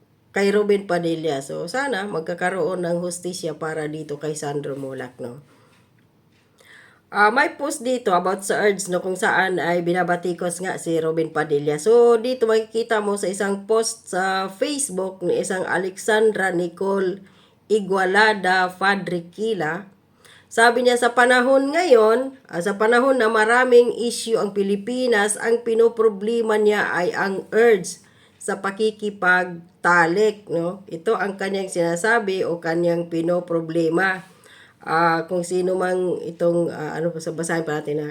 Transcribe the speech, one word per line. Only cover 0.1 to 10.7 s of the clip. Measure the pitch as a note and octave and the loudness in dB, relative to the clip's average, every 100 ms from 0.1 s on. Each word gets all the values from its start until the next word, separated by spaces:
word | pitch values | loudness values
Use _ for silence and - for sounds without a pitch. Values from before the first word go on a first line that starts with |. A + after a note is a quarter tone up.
| _ _ | _ _
kay | G3 G3+ | 0 2
Ruben | G3+ G#3 G3+ G3 | 2 2 0 0
Padilla. | F3 E3+ E3 D#3 C#3 | -2 -2 -2 -2 -4
So, | C#3 D#3 E3 | -6 -8 -6
sana | B3+ C#4 G3 G3+ | -4 -4 -4 -4
magkakaroon | G3+ D#3+ F3 F3+ F#3+ D#3+ F#3 | -6 -6 -4 -2 -2 -2 -2
ng | F3 E3+ | -2 -2
hustisya | F3 E3+ F3+ F3 E3 D3+ | -4 -6 -8 -8 -8 -6
para | D#3+ D#3+ | -6 -6
dito | D3+ D#3 D3+ C#3+ | -6 -8 -10 -8
kay | D#3 | -6
Sandro | D3+ D3 C#3+ C#3+ C#3 | -6 -6 -6 -6 -8
Mulak, | C3+ C3+ B2 - | -8 -10 -12 -12
no? | B2 A#2+ - _ _ _ _ _ _ _ _ _ _ _ - - - _ _ | -14 -14 -20 _ _ _ _ _ _ _ _ _ _ _ -20 -20 -20 _ _
Ah, | G3+ G#3 | 2 4
may | A#3+ D#4+ - | 4 0 -2
post | C#4+ - | -6 -4
dito | A#3 B3+ A3 F3+ | -2 -2 2 2
about | F#3 G3 | 2 -2
sa | - D#3 | -2 0
urds, | G#3 G3 F3+ | 2 0 -2
no, | F3+ | -4
kung | F#3 F#3 | -2 -2
saan | G#3 B2+ F#3+ F3+ | 0 2 2 0
ay | D3+ F3 | 0 0
binabatikos | F3 F3+ F3 F3 F3+ E3+ F3 F3 | 0 0 0 -2 -2 -4 -6 -6
nga | F#3 | -6